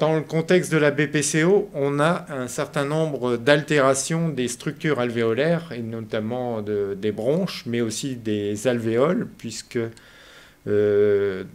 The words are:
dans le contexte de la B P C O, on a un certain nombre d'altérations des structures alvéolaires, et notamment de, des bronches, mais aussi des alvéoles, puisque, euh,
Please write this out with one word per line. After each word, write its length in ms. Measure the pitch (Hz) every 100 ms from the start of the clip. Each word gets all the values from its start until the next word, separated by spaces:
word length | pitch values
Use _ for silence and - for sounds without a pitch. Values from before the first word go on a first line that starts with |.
dans 160 | 156 160
le 60 |
contexte 500 | 143 160 160 180 135
de 40 | 156
la 140 | 147
B 160 | 143 151
P 160 | 151
C 220 | 143 160
O, 260 | 165 202 -
on 280 | 151 143 143
a 260 | 156 180 170
un 180 | 139 123
certain 360 | - 143 147
nombre 520 | 139 156 160 135 123 120
d'altérations 920 | 120 151 147 151 135 131 - 165 165
des 200 | 131 123
structures 500 | - 156 147 156 127
alvéolaires, 720 | 123 117 113 113 156 165 165
et 100 | 120
notamment 800 | 113 113 110 113 107 123 123 113
de, 380 | 104 104 101 98
des 120 | 107
bronches, 500 | 104 113 160 190 -
mais 160 | 120 117
aussi 360 | 117 107 143 123
des 500 | 110 107 101 104 127
alvéoles, 640 | 120 113 113 147 220 - -
puisque, 400 | 117 107 - 120 113 - - - - - - _ 104
euh, 800 | 104 104 104 104 101 101 95 98